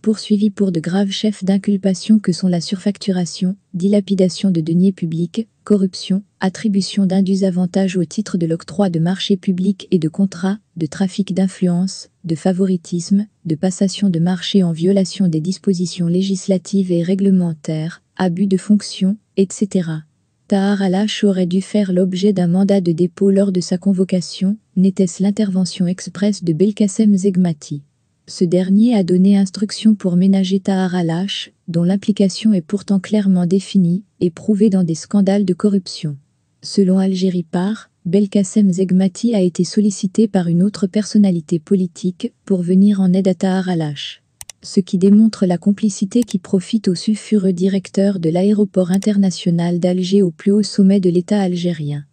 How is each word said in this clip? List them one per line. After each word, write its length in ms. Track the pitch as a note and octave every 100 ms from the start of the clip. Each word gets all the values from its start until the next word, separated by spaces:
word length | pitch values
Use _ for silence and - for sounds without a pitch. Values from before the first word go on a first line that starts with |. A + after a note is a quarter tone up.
Poursuivi 480 | A3 G#3 - G#3 G#3
pour 220 | G3 G3
de 80 | E3
graves 320 | E3 F#3+ G3
chefs 320 | F#3+ G#3+ G#3
d'inculpation 720 | F#3 G3 G3+ G3 F#3+ F#3 - A3
que 140 | G3+
sont 160 | E3 F#3
la 120 | F3
surfacturation, 920 | D#3 G3 G#3 G3 - F3+ F3 - F#3 G3 _
dilapidation 760 | F3 F#3+ G#3 G3 F#3+ F#3 - G3
de 100 | E3+
deniers 300 | D#3+ E3+ G3
publics, 560 | F#3+ E3+ D#3+ E3+ - A3+ _
corruption, 640 | - G#3 F#3+ - - F#3+ G3+ _
attribution 680 | F#3+ F3+ A3+ G3 F#3 - F#3+
d'indus 380 | F#3 F#3 F#3+
avantages 520 | F#3+ F3+ F3+ F#3+ F#3+ F#3
au 80 |
titre 320 | D#3+ - G#3 F#3
de 100 | E3
l'octroi 440 | E3 - - G3
de 80 | E3
marchés 380 | E3 F#3+ - F#3+
publics 500 | G3 F3+ F#3 F#3+ -
et 80 | F#3
de 80 | D#3
contrats, 500 | D#3 G3 F3 F#3 G#3+ _ E3+
de 100 | D#3
trafic 460 | - F#3+ - F#3+
d'influence, 760 | F3+ F#3+ - F3+ F3 F#3 - - _
de 100 | E3
favoritisme, 920 | D#3+ F#3 F#3 F#3+ F3+ - F3 E3+ G3 G#3+ _
de 100 | -
passation 560 | D3+ F#3 F#3 G3 - G3+
de 80 | E3
marché 460 | E3+ F3+ - G3+
en 80 | F3
violation 560 | D#3+ F3 G3 F#3 - F#3
des 120 | D#3+
dispositions 680 | D#3+ F#3+ - F3+ F3 F3+ E3+
législatives 840 | F3+ G3 F#3+ - F#3+ - G3 F#3
et 140 | E3+
réglementaires, 960 | E3+ G3 G3 F#3+ E3+ D#3 - D#3 D#3+ - _ -
abus 320 | F#3 E3+ G3
de 80 | F#3+
fonction, 600 | - G#3 - - F#3+ G#3+ _ -
et 100 | F#3+
cetera. 500 | - G3+ F#3 E3 D#3 - _ _ _ _
Tahar 340 | G3 G3 G3+
al-Ash 400 | G3 F#3 G#3+ -
aurait 240 | G#3 F#3 F3+
dû 140 | F#3
faire 320 | - G#3 G3
l'objet 400 | F3+ F#3+ F3+ G3+
d'un 160 | F#3+ F3
mandat 320 | F3+ G3 G3+
de 100 | F3
dépôt 400 | E3 F3+ - G3
lors 220 | G3 G3+
de 80 | F#3
sa 180 | E3 F3
convocation, 800 | G3 F#3 F#3 F#3 - - F#3+ G#3+ _
n'était-ce 480 | - F#3+ F#3 F#3 -
l'intervention 640 | G3 G3+ G#3 F#3 F3+ - F3
expresse 560 | F3+ - - G3+ G3
de 100 | E3+
Belkacem 640 | D#3 G3+ G#3 G#3 - G#3+ G3
Zegmati. 680 | G3 F3+ F3+ D3+ - D3 _ _ _ _ -
Ce 160 | -
dernier 500 | F3+ F3+ F#3 G3 A#3
a 80 | A3
donné 340 | F3 F3+ F#3+ G3+
instruction 600 | G3 - G#3 - A3 G3+
pour 180 | F#3+
ménager 460 | F3 G3 G3 F#3 F#3+
Tahar 340 | G3 F#3+ F#3
al-Ash, 580 | F3+ E3 E3 G3 - - _ -
dont 160 | E3
l'implication 680 | F3 G3 - G3 G3 - A3
est 80 | G3
pourtant 400 | D#3+ G3+ - G3
clairement 460 | - G#3+ G3 F3+ F3
définie 580 | F#3+ - G3 E3+ F3+ - _
et 100 | F3+
prouvée 400 | - - G3+ G#3+
dans 140 | F#3
des 100 | E3+
scandales 500 | D#3+ - G3+ F#3+ G3+
de 100 | F#3+
corruption. 600 | F3+ G#3 G3+ - - D3+ C#3 _ _ _ _
Selon 360 | - - F#3 F#3+
Algérie 440 | F#3+ F#3+ F#3+ F3+
Part, 480 | E3 F3 F#3+ A3 - _ F3
Belkacem 680 | G3 G3+ G3+ G3 G#3+ G3+
Zegmati 600 | F3 F#3 F#3 F#3+ - A#3
a 60 | G#3+
été 240 | F3+ E3
sollicité 640 | F3 - G#3 G3 F#3+ - A3
par 180 | G3 E3+
une 160 | F3
autre 240 | G3 - G3
personnalité 720 | G#3+ G#3 G#3+ G3+ E3+ D#3 E3+
politique 760 | - G3 F3+ - F#3 F3+ A#3+ _
pour 180 | - F#3+
venir 380 | F3 F#3+ G3+ G3
en 120 | F#3
aide 140 | F#3 F#3+
à 80 |
Tahar 340 | F3+ F#3+ F#3 F#3
al-Ash. 540 | E3+ D3+ C#3+ - - _ _ - _
Ce 160 | - -
qui 200 | F3+ F#3
démontre 460 | F#3+ G#3 A3 -
la 140 | F#3 F3
complicité 640 | G3+ G3+ G#3+ - F#3+ A#3+
qui 160 | B3 F#3
profite 480 | - G3 - A3+ G3+
au 80 |
sulfureux 580 | F3 - G#3+ - G#3+ F#3+
directeur 680 | F3 F#3+ G3 F#3 - G3 F#3+
de 100 | E3
l'aéroport 600 | F3 G3 G#3 G#3 F#3+ F3
international 880 | F#3+ G#3+ G3+ F#3+ F3 F#3 E3+ F3 F3
d'Alger 420 | F3+ F#3 F3+ G3+
au 80 | F#3
plus 220 | D#3+ G3+
haut 100 | G#3
sommet 380 | G3 - F#3+ G3+
de 100 | F3+
l'État 300 | E3+ F3 G#3
algérien. 640 | F#3+ F3 F3 D#3+ D3 D3 C#3+